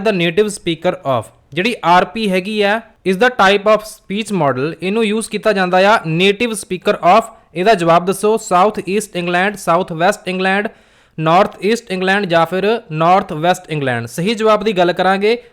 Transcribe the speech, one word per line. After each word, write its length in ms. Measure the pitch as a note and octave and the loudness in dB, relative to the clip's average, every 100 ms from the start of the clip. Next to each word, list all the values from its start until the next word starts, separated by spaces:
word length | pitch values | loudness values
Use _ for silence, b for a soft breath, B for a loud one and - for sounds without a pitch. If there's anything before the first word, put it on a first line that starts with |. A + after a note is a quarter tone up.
| G#3 | 2
the 60 | G3 | 0
native 340 | E3+ E3+ G#3+ G3 | 0 0 -2 -2
speaker 340 | - E3 F3+ E3+ C#3 | -6 -4 -4 -4 -2
of। 180 | B2 G#2+ _ _ | -2 -4 _ _
ਜਿਹੜੀ 200 | C#3 G#3 A#3 | -4 -4 -2
ਆਰ 200 | E3 F3+ G3 | 2 4 2
ਪੀ 140 | A3+ A3 | -4 -2
ਹੈਗੀ 300 | F#3 F#3 G#3+ | -2 -4 -2
ਆ, 180 | G3+ A3 - _ - | 0 -2 -6 _ -4
is 140 | F#3 | 0
the 60 | B3 B3 | 0 4
type 320 | G3 G3+ G3+ | 2 4 2
of 140 | G#3+ - | 0 0
speech 420 | - _ G3 G#3+ G3 | -18 _ -8 -4 -2
model, 300 | D3 B2+ C#3+ D#3+ | 0 0 -4 -6
ਇਹਨੂੰ 220 | F3+ G#3+ A3+ | -4 -2 -2
ਯੂਜ਼ 220 | G#3+ G#3+ | -2 -4
ਕੀਤਾ 220 | G#3 A3 | -4 -2
ਜਾਂਦਾ 360 | G3 F#3 F#3 F#3+ | 0 2 2 4
ਆ 80 | G#3+ E3 | 2 0
ਨੇਟਿਵ 480 | D#3+ F#3+ G3 A#3+ | 0 0 0 -2
ਸਪੀਕਰ 440 | A3 - F#3 - - E3+ G#3 | -4 -8 -6 -2 0 4 4
of। 180 | A3+ - _ | 2 -12 _
ਇਹਦਾ 200 | D#3+ F#3 | -2 2
ਜਵਾਬ 320 | G#3+ E3 E3+ F3+ | 2 4 2 2
ਦੱਸੋ, 300 | F#3+ G#3 A3 - | -2 0 -2 0
ਸਾਊਥ 320 | F3+ G3+ G#3+ F3 | 2 2 0 -4
ਈਸਟ 280 | G3 G3+ F3 | -4 -4 -6
ਇੰਗਲੈਂਡ, 400 | F3 F3 F#3+ G#3 | -2 0 -2 -4
ਸਾਊਥ 360 | - E3+ F#3 | -2 0 0
ਵੈਸਟ 360 | D#3+ F3 G#3 - | 0 0 0 -6
ਇੰਗਲੈਂਡ, 400 | F#3 F#3+ G3 G#3 b b b b - | -4 -2 -2 -4 b b b b -4
ਨਾਰਥ 380 | D#3+ E3+ G#3 - | 2 4 2 0
ਈਸਟ 260 | F#3 A3+ - | -2 -2 -4
ਇੰਗਲੈਂਡ 320 | F#3 F#3 G3 G3+ | -4 0 0 0
ਜਾਂ 180 | E3+ E3 | 0 0
ਫਿਰ 200 | F#3 G3 A3+ A3+ | 0 0 -2 -4
ਨਾਰਥ 400 | D#3 E3 F#3 G3+ | -2 2 2 2
ਵੈਸਟ 380 | D#3 E3 F3+ - | -4 -2 -2 -4
ਇੰਗਲੈਂਡ? 360 | D#3 C3+ A#2 A#2 | -4 -2 -4 -6
ਸਹੀ 280 | - F3 | -4 -4
ਜਵਾਬ 280 | A3+ A3 G#3+ | 0 2 2
ਦੀ 80 | G#3 | 0
ਗੱਲ 200 | F#3 F3 | 0 0
ਕਰਾਂਗੇ 440 | F3 F3+ G3 G#3 A#3 B | 2 0 2 0 -2 B